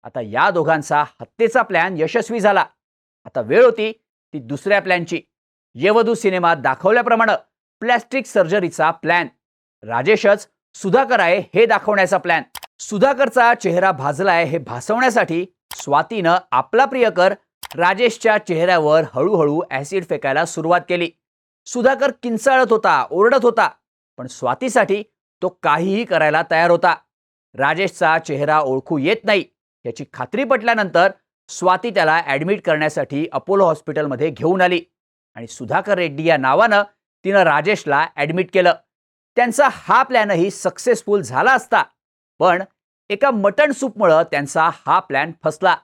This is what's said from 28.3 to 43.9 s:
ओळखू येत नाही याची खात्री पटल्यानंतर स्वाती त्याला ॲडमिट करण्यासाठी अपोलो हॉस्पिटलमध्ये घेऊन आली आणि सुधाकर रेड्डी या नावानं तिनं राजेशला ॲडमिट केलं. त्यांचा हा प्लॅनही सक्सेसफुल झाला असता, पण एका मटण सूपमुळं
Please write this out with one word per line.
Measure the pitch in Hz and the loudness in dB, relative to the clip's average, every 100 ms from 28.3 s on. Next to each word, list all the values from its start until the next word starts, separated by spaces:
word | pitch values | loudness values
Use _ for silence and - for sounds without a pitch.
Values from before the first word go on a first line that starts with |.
| 139 147 151 | -4 0 0
ओळखू | 143 131 - 156 | 0 -4 -4 -4
येत | 139 220 | -2 -2
नाही | - 202 - _ _ _ 120 | 0 -2 -2 _ _ _ -14
याची | - 139 | -12 -16
खात्री | - 127 214 | -12 -8 -6
पटल्यानंतर | 254 262 226 226 196 170 190 - _ _ _ | -2 -2 0 -2 0 2 2 0 _ _ _
स्वाती | - 180 180 240 | -4 0 0 -2
त्याला | 185 160 160 151 | 0 2 0 0
ॲडमिट | 139 165 202 | -4 -2 -4
करण्यासाठी | 170 151 156 151 135 143 160 | -2 -2 -2 -4 -6 -6 -6
अपोलो | 135 - 196 185 | -8 -2 2 2
हॉस्पिटलमध्ये | 151 - 151 147 127 156 | 0 -6 -6 -4 -4 -4
घेऊन | 139 160 185 | -2 -2 2
आली | 180 175 - _ _ _ _ - | 2 0 -6 _ _ _ _ -20
आणि | 117 | -20
सुधाकर | - 117 156 196 190 | -16 -4 -4 -2 -2
रेड्डी | 170 139 | -2 -2
या | 160 156 | 0 2
नावानं | 131 147 226 202 202 _ _ _ 185 | 2 2 4 2 0 _ _ _ 0
तिनं | 196 | 2
राजेशला | 170 147 156 151 - 143 160 - | 4 2 0 -4 0 0 -2 -4
ॲडमिट | 147 170 180 | -4 -2 -2
केलं. | 190 175 160 _ _ _ _ _ - | 2 2 0 _ _ _ _ _ -2
त्यांचा | 240 226 269 | -2 2 2
हा | - - 220 | 0 0 2
प्लॅनही | 262 247 208 180 190 | 2 0 2 0 0
सक्सेसफुल | 185 185 - - 233 - 208 | -2 -8 -4 -2 -2 0 -2
झाला | 131 123 208 | -2 0 2
असता, | 262 - 208 - _ _ _ _ _ | 2 2 -2 -2 _ _ _ _ _
पण | 180 175 196 _ _ _ _ | 2 2 -4 _ _ _ _
एका | 202 277 | -2 0
मटण | 226 196 202 302 | 2 0 2 0
सूपमुळं | 262 269 | 0 -6